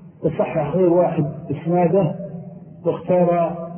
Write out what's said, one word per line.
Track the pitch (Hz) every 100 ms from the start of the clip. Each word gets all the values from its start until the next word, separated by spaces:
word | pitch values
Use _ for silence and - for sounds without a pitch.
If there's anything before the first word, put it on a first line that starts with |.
| - -
وصحح | 156 - - 165 143 170
غير | 180
واحد | 175 170 165 151 - -
إسناده، | 139 170 175 175 190 180 - - - - - - - 170
واختار | - - 180 175 175 165 - -